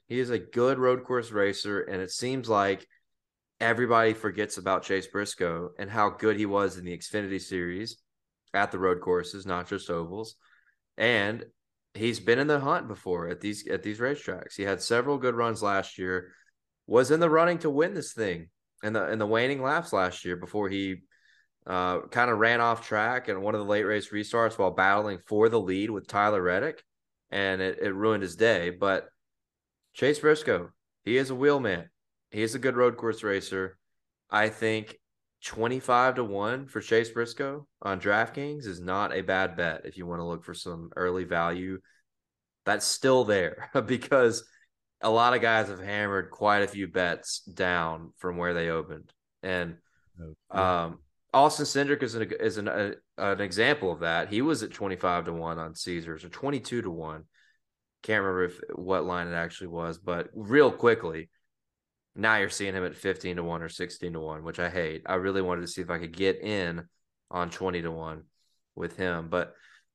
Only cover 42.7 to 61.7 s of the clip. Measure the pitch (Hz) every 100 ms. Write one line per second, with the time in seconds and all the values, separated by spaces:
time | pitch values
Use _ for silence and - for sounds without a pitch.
42.7 | 104 - - 135 131 110 101 85 - -
43.7 | 139 113 123 - 139 120 110 - _ _
44.7 | _ _ _ 110 113 120 123 113 110 101
45.7 | 92 98 104 104 98 92 - 104 104 98
46.7 | 101 92 92 90 80 - - - 85 90
47.7 | 87 82 80 82 - 90 87 87 85 82
48.7 | 82 78 78 - _ _ _ 92 92 85
49.7 | 82 _ _ _ 87 80 78 - 98 92
50.7 | 90 82 85 _ _ _ 131 147 147 147
51.7 | 139 139 143 123 113 107 - 110 101 101
52.7 | 101 101 - _ - 101 98 101 90 120
53.7 | 147 92 80 82 82 85 104 151 135 104
54.7 | - 101 90 90 87 85 85 82 82 80
55.7 | 82 - 87 82 78 87 - 135 139 110
56.7 | 120 101 82 78 78 - _ _ _ _
57.7 | _ _ _ - 107 98 90 87 - -
58.7 | - 90 92 90 90 87 85 85 - 92
59.7 | 85 82 85 95 87 82 - 104 139 131
60.7 | 113 120 113 87 80 82 _ _ _ _